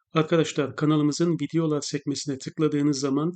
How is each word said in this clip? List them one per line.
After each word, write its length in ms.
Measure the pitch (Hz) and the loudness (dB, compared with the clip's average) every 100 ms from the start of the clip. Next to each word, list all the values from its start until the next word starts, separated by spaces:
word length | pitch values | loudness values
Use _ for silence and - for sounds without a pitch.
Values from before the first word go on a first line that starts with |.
| _ | _
Arkadaşlar, 640 | 160 156 165 156 - 131 - | 0 2 2 2 -2 -4 0
kanalımızın 580 | 151 151 147 139 175 | 2 2 2 0 0
videolar 460 | 160 - 160 160 147 | -2 -2 -2 0 -2
sekmesine 580 | - 143 143 135 143 131 | -4 -6 -4 -6 -6 -8
tıkladığınız 640 | 156 - 151 147 147 135 | -8 -2 0 2 2 0
zaman 320 | 135 139 165 | 0 0 0